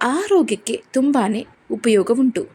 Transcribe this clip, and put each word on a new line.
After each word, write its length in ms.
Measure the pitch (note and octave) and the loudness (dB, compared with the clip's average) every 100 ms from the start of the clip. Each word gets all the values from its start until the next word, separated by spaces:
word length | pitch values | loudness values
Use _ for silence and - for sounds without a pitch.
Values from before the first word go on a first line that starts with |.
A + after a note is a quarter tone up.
ಆರೋಗ್ಯಕ್ಕೆ 800 | A#3+ D4+ G#4 F#4+ A#3 G3+ - A#3 - | -4 -2 2 2 2 -2 -6 -8 -4
ತುಂಬಾನೇ 540 | C4 C#4 C#4 G3+ A3 - _ _ | -2 0 2 0 -2 -8 _ _
ಉಪಯೋಗವುಂಟು. 760 | A3+ A#3 G#3 F#3+ A#3 C4 F#3 - | -4 2 2 2 2 2 0 -8